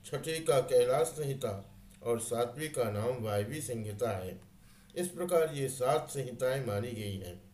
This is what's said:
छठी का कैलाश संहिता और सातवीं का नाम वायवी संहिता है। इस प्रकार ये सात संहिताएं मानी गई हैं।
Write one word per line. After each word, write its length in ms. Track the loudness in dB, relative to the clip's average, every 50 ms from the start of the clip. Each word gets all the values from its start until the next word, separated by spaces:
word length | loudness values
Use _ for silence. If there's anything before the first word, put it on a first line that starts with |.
| -10
छठी 400 | -6 -8 -6 -4 -4 -4 -2 2
का 160 | 4 4 4
कैलाश 460 | 4 6 6 6 6 8 6 4 4
संहिता 720 | 2 0 -4 -4 -4 -4 -2 -2 -4 -4 -4 -10 -14 -20 -20 -20 -20 -20 -8
और 180 | 0 0 0 0
सातवीं 480 | 0 -2 0 0 0 0 0 -6 -6 -4
का 220 | 0 0 0 0
नाम 340 | 0 0 0 0 -2 0 -2
वायवी 360 | 0 0 0 0 0 -4 -6
संहिता 560 | -4 -4 -4 -4 -4 -6 -4 -2 -2 -2 -2
है। 240 | -2 -4 -6 -10 -10 -16 -20 -20 -20 -20 -20 -20 -20 -20 -10 -4
इस 120 | -4 -4 -4
प्रकार 460 | -4 -6 -2 2 4 4 4 4 2
ये 140 | -2 -2 -2
सात 420 | -2 0 2 4 4 2 2 -2
संहिताएं 560 | -6 -6 -4 -6 -4 0 0 0 2 0 0
मानी 260 | -2 -2 -2 -2 -2
गई 260 | -4 -6 -6 -6 -6 -6
हैं। 240 | -8 -8 -12 -12 -16 -20